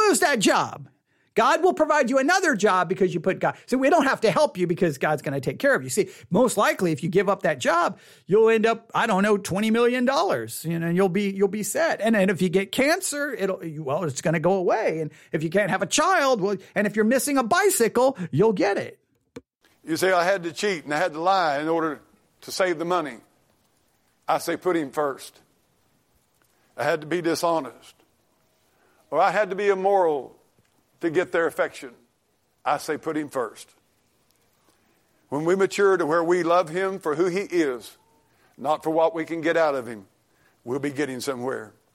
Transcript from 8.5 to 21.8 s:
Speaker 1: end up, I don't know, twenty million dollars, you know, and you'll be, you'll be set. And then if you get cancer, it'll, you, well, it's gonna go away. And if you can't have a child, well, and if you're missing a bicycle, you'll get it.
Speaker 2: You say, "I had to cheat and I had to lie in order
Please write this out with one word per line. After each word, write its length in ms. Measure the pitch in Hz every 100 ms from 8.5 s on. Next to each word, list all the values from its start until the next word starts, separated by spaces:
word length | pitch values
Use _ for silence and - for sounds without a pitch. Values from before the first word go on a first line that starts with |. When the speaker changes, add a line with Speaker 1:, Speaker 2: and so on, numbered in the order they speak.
Speaker 1:
end 160 | 226 226
up, 240 | 226 - 156
I 100 | 226
don't 160 | 190
know, 140 | 208 208
twenty 340 | 208 190 220
million 340 | 226 240 254
dollars, 600 | 247 277 392 131 113 -
you 120 | 165 165
know, 120 | 165
and 80 | 175
you'll 120 | 196
be, 220 | 190 202
you'll 160 | 196 196
be 160 | 214
set. 380 | 202 - 330 196
And 160 | 214 220
then 140 | 190
if 120 | 175
you 60 | 185
get 240 | 180 190
cancer, 600 | - 269 370 - 285 285
it'll, 320 | 247 190 185
you, 200 | 170 147
well, 180 | 127 156
it's 200 | 165 127
gonna 180 | 170 165
go 140 | 170
away. 480 | 196 185 415 330 160
And 100 | 156 - -
if 140 | 165
you 60 | 160
can't 200 | 190 196
have 120 | 190
a 40 | 196
child, 540 | - 330 370 277 240
well, 160 | 196 190 -
and 100 | 202
if 120 | 208 214
you're 80 |
missing 340 | 214 254 285 277
a 60 |
bicycle, 760 | 233 349 403 - 226 240 262 269 170
you'll 220 | 143 220
get 220 | 196 403 392
it. 220 | 113 - _ _ _ - - _ _ _ -
Speaker 2:
You 100 | 160
say, 140 | 180
"I 140 | 180
had 180 | 175 196
to 100 | 170
cheat 300 | - 208 170
and 100 | 135
I 60 | 147
had 140 | 180
to 80 | 151
lie 400 | 175 196 160 139
in 80 | 156
order 320 | 165